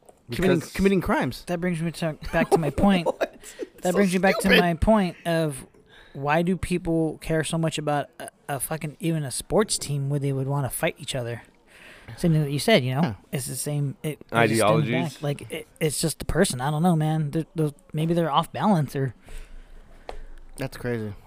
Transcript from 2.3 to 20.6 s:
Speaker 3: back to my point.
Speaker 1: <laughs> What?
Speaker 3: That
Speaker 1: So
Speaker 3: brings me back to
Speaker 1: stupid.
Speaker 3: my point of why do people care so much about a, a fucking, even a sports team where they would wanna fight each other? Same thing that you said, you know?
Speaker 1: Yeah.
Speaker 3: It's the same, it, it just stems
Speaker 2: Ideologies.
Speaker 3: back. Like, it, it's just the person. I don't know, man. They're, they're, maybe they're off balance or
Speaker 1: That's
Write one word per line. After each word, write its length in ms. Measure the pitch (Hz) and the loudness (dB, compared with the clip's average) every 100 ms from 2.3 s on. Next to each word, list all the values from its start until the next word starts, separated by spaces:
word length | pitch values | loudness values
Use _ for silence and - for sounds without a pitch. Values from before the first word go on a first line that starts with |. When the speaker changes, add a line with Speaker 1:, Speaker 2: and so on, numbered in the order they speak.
Speaker 3:
back 180 | 165 165 | 0 2
to 80 | - | 2
my 120 | 147 | 2
point. 360 | - 202 190 160 | 2 4 4 0
Speaker 1:
<laughs> 60 | - | -4
What? 160 | - - - - - - | -4 -6 -20 -14 -14 -6
Speaker 3:
That 100 | 180 | -2
Speaker 1:
So 40 | 180 | 2
Speaker 3:
brings 140 | 196 | 2
me 60 | 185 | 4
back 160 | 190 - | 2 2
to 40 | |
Speaker 1:
stupid. 180 | 196 233 | 4 6
Speaker 3:
my 140 | 175 | 4
point 420 | 165 - 220 180 - | 2 4 4 4 -2
of 400 | 170 165 160 131 - _ _ - - | -2 0 0 -4 -14 _ _ -20 -18
why 280 | 143 139 160 | -8 0 2
do 140 | 175 185 | 2 0
people 600 | - 175 175 165 160 - | -2 -2 0 0 0 -4
care 240 | - 160 | -2 -2
so 120 | 151 165 | 0 0
much 200 | 165 - | -2 -2
about 300 | 147 147 - - | -2 -2 -4 -10
a, 100 | 139 _ - | -18 _ -8
a 100 | 139 | -6
fucking, 380 | - 160 160 - | -6 -6 -8 -4
even 240 | 160 160 | -2 -2
a 80 | 139 | -2
sports 480 | - - 165 214 - | -6 0 0 2 -2
team 300 | - 143 135 | -2 -2 -2
where 80 | 147 | -2
they 140 | 139 | 0
would 160 | 135 135 | -2 -2
wanna 200 | 143 127 | -2 -2
fight 260 | - 170 - | -2 -4 -4
each 160 | 147 | -8
other? 280 | 135 117 117 - _ _ - - - - 117 | -6 -6 -8 -12 _ _ -20 -20 -20 -18 -2
Same 160 | 175 | 2
thing 100 | 156 | 2
that 80 | 143 | 2
you 80 | 143 | 0
said, 240 | - 214 | 4 4
you 120 | 127 131 | 4 0
know? 60 | |
Speaker 1:
Yeah. 120 | 160 101 - | 0 -2 -8
Speaker 3:
It's 160 | 147 131 | -8 -6
the 80 | |
same, 420 | 131 - 147 143 - | -6 -4 -2 -2 -4
it, 60 | 156 | -8
it 80 | 139 | -8
just 80 | - | -4
stems 100 | 117 113 | 2 4
Speaker 2:
Ideologies. 600 | 110 104 107 107 123 147 | 4 4 4 2 0 -2
Speaker 3:
back. 80 | - | -4
Like, 300 | 147 143 117 | -6 -6 -8
it, 160 | 160 - - | -12 -12 -4
it's 220 | 160 - | -2 0
just 180 | 160 - | -4 -4
the 60 | |
person. 360 | - 151 196 123 | -4 2 2 2
I 120 | 135 | -2
don't 100 | 151 | 2
know, 140 | 180 160 | 2 4
man. 340 | 156 156 147 | 2 0 0
They're, 160 | 160 147 | -4 -6
they're, 160 | 165 151 147 _ | -2 -2 -4 _
maybe 220 | 151 165 | -4 0
they're 180 | 170 160 | 0 2
off 180 | 147 160 | 0 -2
balance 440 | 120 185 180 131 143 | -2 2 2 2 -2
or 180 | 135 - - - - - - - - - - - - - - | -4 -6 -14 -16 -14 -18 -18 -20 -20 -20 -14 -14 -12 -16 -18
Speaker 1:
That's 200 | - | -10